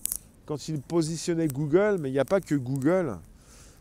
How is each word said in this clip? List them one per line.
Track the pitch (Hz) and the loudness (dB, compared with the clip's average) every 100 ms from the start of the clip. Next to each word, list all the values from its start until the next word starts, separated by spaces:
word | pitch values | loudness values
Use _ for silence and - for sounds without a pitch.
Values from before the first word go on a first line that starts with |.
| - - - - - | -6 -6 -10 -16 -10
quand | 147 - | -8 -6
il | 151 | -6
positionnait | - 170 156 165 - 165 156 | -2 0 0 -2 -2 0 0
Google, | 131 151 175 214 190 | -2 2 4 4 2
mais | 135 | 0
il | |
n'y | 135 | 0
a | 131 | 2
pas | 190 | 0
que | - | 0
Google. | 143 123 135 135 185 156 87 - - - - - - | -2 0 0 2 2 0 -6 -12 -20 -20 -20 -20 -14